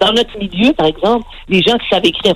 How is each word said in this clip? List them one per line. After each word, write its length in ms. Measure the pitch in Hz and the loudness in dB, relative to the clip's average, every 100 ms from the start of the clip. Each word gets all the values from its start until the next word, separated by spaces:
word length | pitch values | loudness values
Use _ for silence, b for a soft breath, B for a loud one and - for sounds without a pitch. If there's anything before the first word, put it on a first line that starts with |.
dans 120 | 202 | 0
notre 260 | 226 240 214 | 0 -2 -6
milieu, 340 | 196 175 240 | -8 0 2
par 120 | 311 156 | 2 0
exemple, 400 | 156 196 233 - B - | 0 0 0 -4 B -2
les 120 | 190 | 0
gens 160 | 185 233 | 2 0
qui 120 | - | 0
savent 140 | 190 175 | 0 0
écrire 260 | - 208 | 0 -2